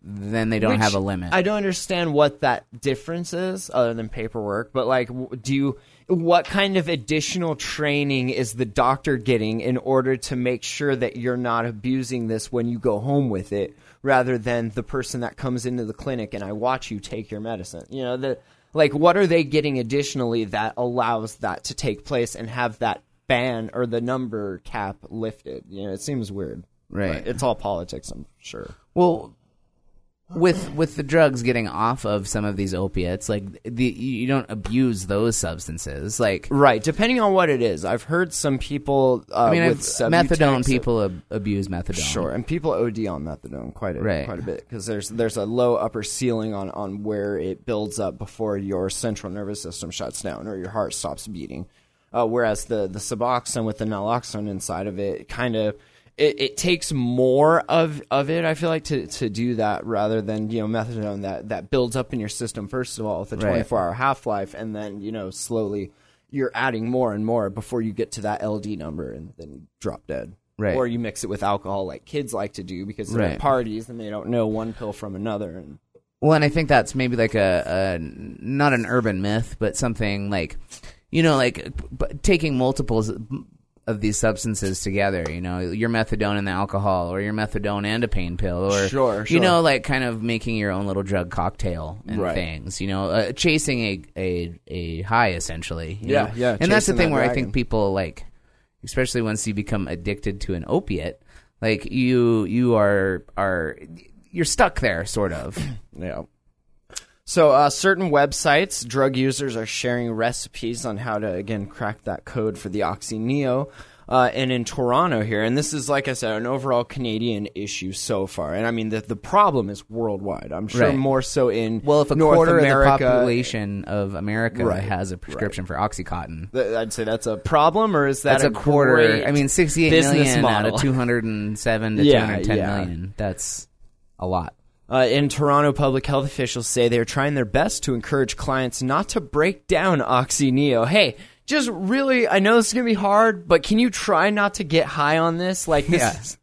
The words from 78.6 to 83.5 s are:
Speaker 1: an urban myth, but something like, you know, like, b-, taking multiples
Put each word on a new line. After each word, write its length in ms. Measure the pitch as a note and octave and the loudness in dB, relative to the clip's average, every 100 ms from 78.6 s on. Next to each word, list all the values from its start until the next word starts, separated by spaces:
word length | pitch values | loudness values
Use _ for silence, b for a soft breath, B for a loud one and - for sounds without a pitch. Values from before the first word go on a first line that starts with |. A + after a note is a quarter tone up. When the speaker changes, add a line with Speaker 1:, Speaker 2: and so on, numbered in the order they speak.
| C#3+ | 4
Speaker 1:
an 100 | B2 | 4
urban 380 | G#2+ B2 A2+ F#2+ | 2 2 2 0
myth, 340 | G2+ A2 A#2 - | 0 0 -2 -2
but 160 | G#2+ | -2
something 540 | - B2 A2 G#2 G2+ G2+ | 0 -2 0 -2 -2 -2
like, 300 | G2 D#2+ - B B B B _ | -2 -4 -8 B B B B _
you 120 | D3+ | 2
know, 140 | E3 C#3 | 4 6
like, 360 | B2 - - - - C3 | 2 0 -10 -10 -10 -6
b-, 100 | - C#3+ | -4 0
taking 380 | - F3 D#3+ B2+ | 2 4 2 0
multiples 520 | B2+ C3+ C3+ A2+ A2 - A2 C3+ - | 0 0 0 0 0 -4 -8 -10 -12